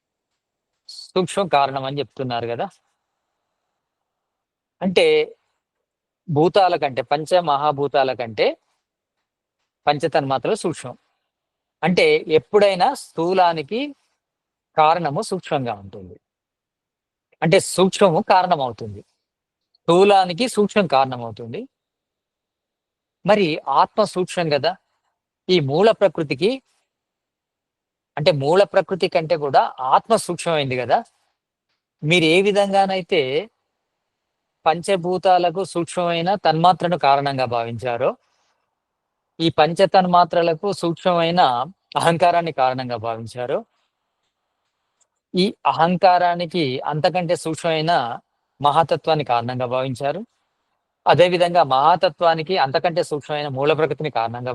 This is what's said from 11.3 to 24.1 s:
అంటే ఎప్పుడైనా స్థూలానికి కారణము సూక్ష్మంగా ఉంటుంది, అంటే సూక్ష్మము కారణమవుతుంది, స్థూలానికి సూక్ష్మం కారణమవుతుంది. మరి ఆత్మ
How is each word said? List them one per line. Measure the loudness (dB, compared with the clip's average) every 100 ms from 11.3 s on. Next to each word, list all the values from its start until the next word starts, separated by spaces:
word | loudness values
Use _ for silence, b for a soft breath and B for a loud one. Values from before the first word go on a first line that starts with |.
| _ _ _ _ _ 0
అంటే | 2 4 2 2 0
ఎప్పుడైనా | 2 2 4 2 0 0 -10
స్థూలానికి | -6 -2 2 2 0 -6 -6 -8 -12 _ _ _ _ _ _ _ 2
కారణము | 4 4 0 -4 -6
సూక్ష్మంగా | -8 -4 -4 -4 -8
ఉంటుంది, | -12 -18 -18 -20 _ _ _ _ _ _ _ _ _ _ _ -6
అంటే | 2 2 2 0
సూక్ష్మము | 0 4 2 2 2
కారణమవుతుంది, | 2 2 -2 -2 -8 -14 -14 -20 _ _ _ _ _ _ _
స్థూలానికి | 0 4 6 6 2 -2 -4 0
సూక్ష్మం | 0 0 2 2
కారణమవుతుంది. | 0 -4 -10 -12 -12 -12 -14 _ _ _ _ _ _ _ _ _ _ _ _ _ _ _ 0
మరి | 2 2 -2 -2 2
ఆత్మ | 2 0 -2